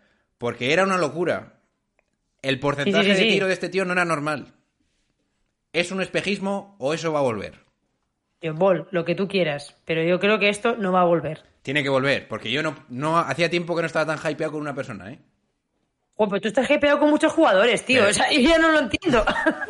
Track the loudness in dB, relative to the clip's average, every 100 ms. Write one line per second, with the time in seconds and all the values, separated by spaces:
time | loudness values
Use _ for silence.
0 | _ _ _ -8 -6 -4 0 2 2 0
1 | -2 -2 -4 -4 -6 _ _ _ _ _
2 | _ _ _ _ -6 -2 -2 -2 0 2
3 | 2 2 2 2 0 -2 -4 -2 -2 0
4 | 0 -2 -4 -6 -10 _ _ _ _ _
5 | _ _ _ _ _ _ _ -4 -4 -4
6 | -4 -4 -2 -4 -4 -6 -8 -8 -4 -4
7 | -2 0 0 -2 -8 -14 _ _ _ _
8 | _ _ _ _ -8 0 2 2 -2 -4
9 | -2 -4 -2 0 -2 -4 -10 _ -6 -2
10 | 0 2 2 2 0 0 -2 -2 0 2
11 | 4 2 -2 -10 _ _ -4 -2 2 2
12 | 2 0 -2 -10 -4 -4 -4 -6 -12 -6
13 | 0 0 0 0 0 0 -2 -4 -2 -2
14 | -2 -2 -4 -4 -4 -6 -8 -8 -10 -10
15 | -14 -18 _ _ _ _ _ _ _ _
16 | _ -4 -2 -2 -2 0 2 2 2 4
17 | 4 4 2 4 4 6 4 2 2 2
18 | 4 2 2 4 4 6 4 2 0 -2
19 | 0 2 2 0 -2 -2 -6